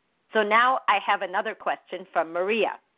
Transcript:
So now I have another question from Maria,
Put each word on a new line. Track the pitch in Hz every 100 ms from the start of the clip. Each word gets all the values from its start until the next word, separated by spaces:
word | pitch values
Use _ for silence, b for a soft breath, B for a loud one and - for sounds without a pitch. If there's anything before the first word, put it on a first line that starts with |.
| _ _ _
So | 220
now | 208 220 254 262 -
I | 202 -
have | 202
another | 190 190 214
question | - 185 143 - 180 185
from | 175 160
Maria, | 170 190 220 175 - _